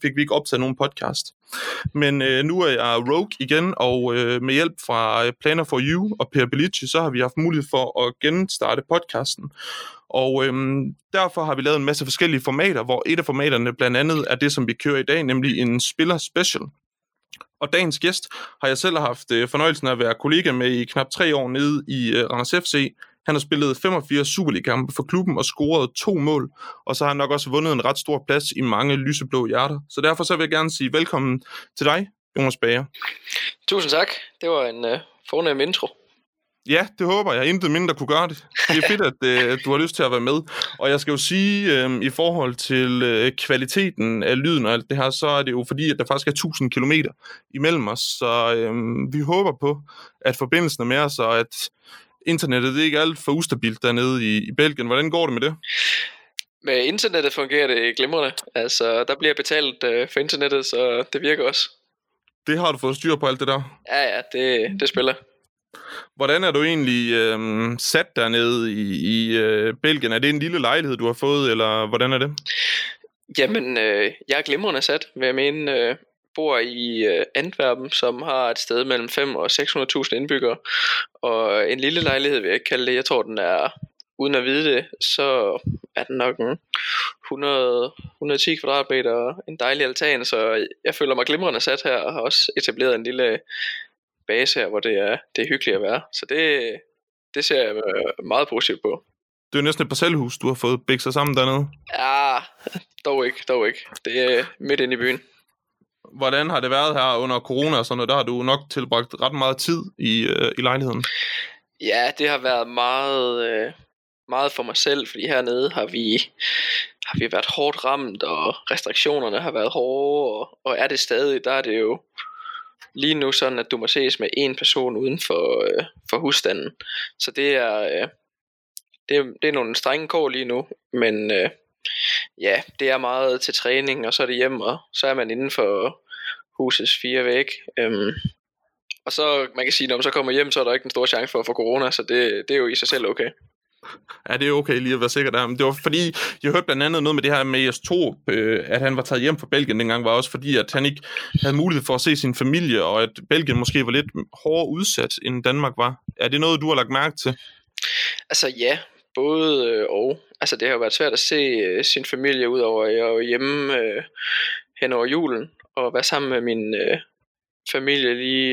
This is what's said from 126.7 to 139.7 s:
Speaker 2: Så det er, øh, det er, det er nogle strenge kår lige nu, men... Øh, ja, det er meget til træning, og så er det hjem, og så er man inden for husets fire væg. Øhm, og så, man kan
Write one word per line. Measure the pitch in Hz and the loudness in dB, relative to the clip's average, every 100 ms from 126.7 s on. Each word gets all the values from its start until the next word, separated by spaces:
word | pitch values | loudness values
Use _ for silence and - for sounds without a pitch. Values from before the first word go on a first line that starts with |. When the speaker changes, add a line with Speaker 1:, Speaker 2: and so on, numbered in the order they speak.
| - - - - - | -12 -12 -10 -10 -8
Speaker 2:
Så | - | -6
det | 131 143 135 | -2 0 2
er, | 117 107 | 2 0
øh, | 98 78 117 - _ _ _ _ _ - _ _ - | 0 -2 -4 -8 _ _ _ _ _ -20 _ _ 0
det | 143 | 0
er, | 131 - | 0 -2
det | 151 | 0
er | |
nogle | 143 117 117 | 0 0 -2
strenge | 135 147 156 | 0 -2 0
kår | 170 147 | 0 0
lige | 127 | 0
nu, | 127 123 160 - _ | -2 -4 -4 -14 _
men... | 123 117 107 107 | 0 2 2 0
Øh, | 101 92 - _ _ - - - - - _ | 2 0 -2 _ _ -10 -4 -2 -2 -4 _
ja, | 98 101 - - | 0 0 -2 -4
det | 135 | 0
er | 131 | 0
meget | 127 127 135 127 | 0 0 0 0
til | - | -2
træning, | 127 120 131 139 127 113 | -2 0 0 0 -2 -2
og | |
så | - | -2
er | 127 | -2
det | 123 | 0
hjem, | 131 131 | 0 0
og | 104 156 - | -4 -4 -6
så | - 135 | -4 0
er | |
man | 131 113 | 0 -2
inden | 117 135 | -2 -4
for | - 104 101 110 - _ - - - - _ | 0 0 2 -2 -6 _ -14 -12 -12 -14 _
husets | 127 - 113 - | -2 0 0 0
fire | 127 127 | 0 0
væg. | 123 123 135 - - - | 2 0 0 -6 -10 -4
Øhm, | 113 107 101 - - - _ _ _ _ _ - | -2 0 -2 -2 -8 -10 _ _ _ _ _ -12
og | - | -8
så, | - 151 143 131 127 | -2 0 2 -2 -2
man | |
kan | 127 | -2